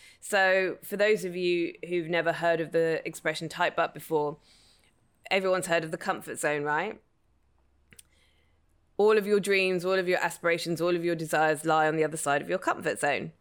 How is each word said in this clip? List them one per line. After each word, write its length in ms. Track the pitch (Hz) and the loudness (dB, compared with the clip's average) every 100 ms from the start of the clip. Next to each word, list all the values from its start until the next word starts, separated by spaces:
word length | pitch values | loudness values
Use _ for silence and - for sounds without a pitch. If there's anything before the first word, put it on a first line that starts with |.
| - - | -20 -20
So 580 | - 202 190 190 185 - | -4 2 4 4 0 -4
for 140 | - 202 | -8 0
those 260 | 208 214 | 2 2
of 140 | 185 180 | 0 -2
you 360 | 175 175 170 - 175 | 0 0 -2 -6 -6
who've 220 | 175 160 | -4 0
never 240 | 175 165 | 0 0
heard 260 | 156 170 165 | 0 0 0
of 120 | 160 | 0
the 300 | 165 165 160 - | 0 0 0 -6
expression 420 | - 160 156 160 | -6 -4 -4 -8
tight 300 | - 170 - | -2 -2 0
butt 160 | 160 | -2
before, 460 | 156 - 156 147 156 _ _ _ _ _ _ _ _ - | -4 -4 -2 -2 -6 _ _ _ _ _ _ _ _ 0
everyone's 360 | 196 185 185 175 | 2 2 0 2
heard 180 | 170 160 | 0 0
of 60 | |
the 60 | 175 | -4
comfort 400 | - 151 - 117 | -4 -4 -6 -4
zone, 260 | 156 147 | -2 0
right? 360 | 147 151 202 233 _ _ _ _ _ _ _ _ _ - _ _ _ _ _ _ _ _ _ - | 0 0 -2 -8 _ _ _ _ _ _ _ _ _ -20 _ _ _ _ _ _ _ _ _ 2
All 160 | 208 220 | 4 4
of 120 | 202 | 4
your 120 | 208 | 2
dreams, 460 | 196 196 190 180 180 | 2 2 2 0 0
all 80 | 190 | 0
of 80 | 180 | 2
your 100 | 180 | 0
aspirations, 580 | 170 - 170 170 165 160 | -2 -2 -2 0 -2 -2
all 140 | 175 175 | 0 0
of 100 | 170 | -2
your 80 | |
desires 520 | 170 160 156 156 151 160 | -4 -2 2 2 2 2
lie 220 | 156 156 | 2 2
on 100 | 160 | 2
the 60 | |
other 140 | 156 156 | -2 -2
side 240 | 147 143 | -2 -2
of 80 | 175 | -2
your 80 | 185 | -2
comfort 420 | - - 165 - | -2 -2 -4 -2
zone. 320 | 147 120 160 - | -2 -2 -4 -12